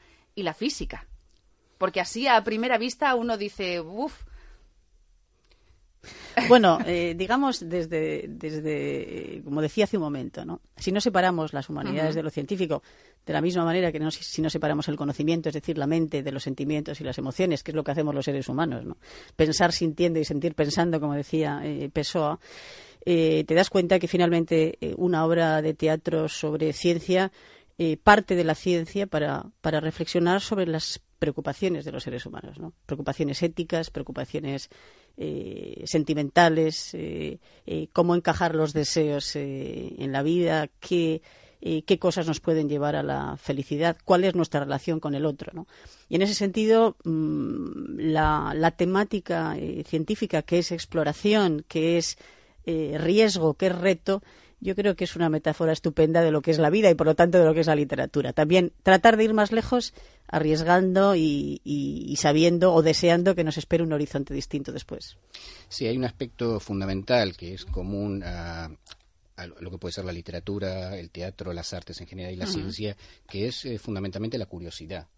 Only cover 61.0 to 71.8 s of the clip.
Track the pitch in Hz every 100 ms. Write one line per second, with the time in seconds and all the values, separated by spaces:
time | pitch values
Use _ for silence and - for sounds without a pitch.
61 | 196 180 160 143 143 143 - 143 139 147
62 | - 143 156 151 170 170 185 165 160 151
63 | 175 170 180 180 156 156 - 170 165 151
64 | 147 143 139 139 - - 139 - - -
65 | - - _ - - - - - 113 127
66 | 123 - 120 - 117 110 - 98 95 95
67 | 98 123 101 - 87 95 - 95 92 101
68 | 104 98 87 87 85 82 80 76 - -
69 | _ _ _ - 90 - 90 90 90 92
70 | 92 85 85 85 95 101 95 95 92 95
71 | 82 - 90 - 90 85 - 90